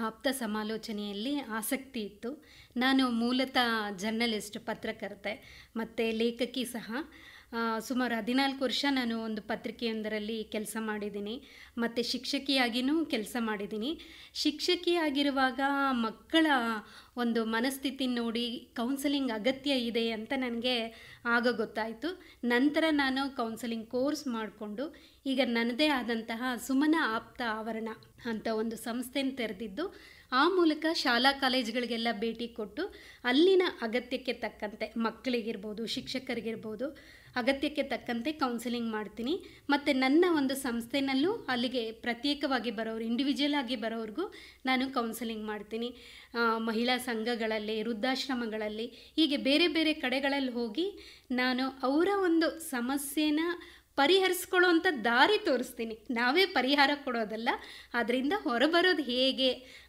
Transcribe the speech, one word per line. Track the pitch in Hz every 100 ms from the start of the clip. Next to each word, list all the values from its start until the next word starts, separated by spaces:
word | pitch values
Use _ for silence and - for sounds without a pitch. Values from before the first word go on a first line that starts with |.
ಆಪ್ತ | 220 226 277
ಸಮಾಲೋಚನೆಯಲ್ಲಿ | 269 220 214 214 220 233 208 208 202 254 285
ಆಸಕ್ತಿ | 226 220 214 262 - 233
ಇತ್ತು. | 208 - 233 - - - - 240
ನಾನು | 254 269 254
ಮೂಲತಃ | 226 240 254 262 262 240 226 208 185
ಜರ್ನಲಿಸ್ಟ್, | 214 220 240 214 - 220
ಪತ್ರಕರ್ತೆ, | - 208 226 214 202 202 202 226 - - - 226
ಮತ್ತೆ | 226 - 226
ಲೇಖಕಿ | 226 233 233 247 262 220
ಸಹ. | 226 202 247 349 - - - -
ಆ, | 233 226 226
ಸುಮಾರು | 220 254 240 226
ಹದಿನಾಲ್ಕು | 220 262 277 269
ವರ್ಷ | 254 - 285
ನಾನು | 269 233 226
ಒಂದು | 226 220
ಪತ್ರಿಕೆಯೊಂದರಲ್ಲಿ | - 220 226 - 233 220 214 214 208 226
ಕೆಲಸ | 214 214 208 226
ಮಾಡಿದ್ದೀನಿ, | 220 214 208 202 202 269 - - - 233
ಮತ್ತೆ | 233 240
ಶಿಕ್ಷಕಿಯಾಗಿನೂ | 233 247 - 277 277 269 240 240 262 320 311
ಕೆಲಸ | 233 214 247
ಮಾಡಿದ್ದೀನಿ. | 220 208 202 214 254 339 - - -
ಶಿಕ್ಷಕಿಯಾಗಿರುವಾಗ | - 302 294 - 349 349 349 311 269 285 269 262 247 277 277 269
ಮಕ್ಕಳ | 247 226 - - 320 320 262 233 214 - - - 247
ಒಂದು | 233 233 220
ಮನಸ್ಥಿತಿ | 226 269 269 277 269 254
ನೋಡಿ | 240 233 233 240 240 - -
ಕೌನ್ಸೆಲಿಂಗ್ | 233 277 285 277 254
ಅಗತ್ಯ | 220 226 262 285
ಇದೆ | 262 233 226 226
ಅಂತ | 220 220 269
ನನಗೆ | 254 233 254 240 226 - - - 240
ಆಗ | 240 240
ಗೊತ್ತಾಯ್ತು. | 220 208 226 226 220 330 - - -
ನಂತರ | 240 240 285 311 320
ನಾನು | 294 269 262 277 269
ಕೌನ್ಸೆಲಿಂಗ್ | 226 220 233 226 -
ಕೋರ್ಸ್ | 247 277 302 277
ಮಾಡಿಕೊಂಡು | 226 214 - 208 208 311 - - - 269
ಈಗ | 262 247
ನನ್ನದೇ | 233 233 240 302
ಆದಂತಹ | 269 226 226 226 226 254 240 254
ಸುಮನ | 262 302 320
ಆಪ್ತ | 233 226 - - 240
ಆವರಣ | 220 220 220 226 220 - - 233
ಅಂತ | 220 226
ಒಂದು | 220 226 220
ಸಂಸ್ಥೆನ | 240 240 247 277 269 262
ತೆರೆದಿದ್ದು, | 220 196 220 202 359 - - - -
ಆ | 254 330
ಮೂಲಕ | 370 330 302 320
ಶಾಲಾ | 330 285 233 262
ಕಾಲೇಜುಗಳಿಗೆಲ್ಲ | 277 262 254 226 247 240 233 233
ಭೇಟಿ | 208 226 220 233
ಕೊಟ್ಟು | 233 214 - 392 - - -
ಅಲ್ಲಿನ | 247 262 370 370 349 -
ಅಗತ್ಯಕ್ಕೆ | 226 240 247 254 262
ತಕ್ಕಂತೆ | 226 214 - 208 214 214 233
ಮಕ್ಕಳಿಗಿರ್ಬೋದು, | 226 226 262 240 214 214 214 208 220
ಶಿಕ್ಷಕರಿಗಿರ್ಬೋದು, | 262 262 254 262 233 226 220 220 214 285 302 - - - 254
ಅಗತ್ಯಕ್ಕೆ | 240 277 294 294
ತಕ್ಕಂತೆ | 277 220 - 233 294
ಕೌನ್ಸೆಲಿಂಗ್ | 302 254 233 247 240 226
ಮಾಡ್ತೀನಿ. | 214 196 - 240 381 - - -
ಮತ್ತು | 277 285
ನನ್ನ | 262 262 311 359
ಒಂದು | 311 262 269
ಸಂಸ್ಥೆನಲ್ಲೂ | 254 233 233 285 269 262 349
ಅಲ್ಲಿಗೆ | 466 - 247 247 254 226
ಪ್ರತ್ಯೇಕವಾಗಿ | 220 240 233 285 285 285 254 233
ಬರೋರು, | 208 226 226
ಇಂಡಿವಿಜುವಲ್ | 226 233 277 240 285
ಆಗಿ | 294 233 247
ಬರೋರ್ಗೂ | 220 226 220 208 415 - - - 262
ನಾನು | 254 262
ಕೌನ್ಸೆಲಿಂಗ್ | 254 226 226 226 220 214
ಮಾಡ್ತೀನಿ. | 214 208 226 240 240 - - -
ಆ, | 233 233 226
ಮಹಿಳಾ | 226 220 240 247
ಸಂಘಗಳಲ್ಲಿ, | 247 220 233 226 220 220 214 220
ವೃದ್ಧಾಶ್ರಮಗಳಲ್ಲಿ, | 226 214 254 262 - 247 226 220 214 214 240
ಹೀಗೆ | - - - 311 277
ಬೇರೆ | 262 294 349
ಬೇರೆ | 320 311
ಕಡೆಗಳಲ್ಲಿ | 302 254 262 277 277 254
ಹೋಗಿ | 233 233 302 392 - - - -
ನಾನು | 254 254 254 262 -
ಅವರ | 254 294 370 403
ಒಂದು | 359 330 320 -
ಸಮಸ್ಯೆನ | - 247 240 285 - 311 302 294 339 349 - - _ -
ಪರಿಹರಿಸ್ಕೊಳ್ಳೋಂಥ | 285 381 370 359 - 359 359 330 370 277
ದಾರಿ | 233 240 339 427 359
ತೋರಿಸ್ತೀನಿ. | 247 247 - 226 220 -
ನಾವೇ | 233 247 330 370
ಪರಿಹಾರ | 269 254 285 277 285
ಕೊಡೋದಲ್ಲ, | 262 233 208 220 240 415 - - -
ಅದರಿಂದ | 240 226 254 277 415
ಹೊರಬರೋದು | 311 233 302 339 370 320
ಹೇಗೆ | 247 247 262 247 262 254 - -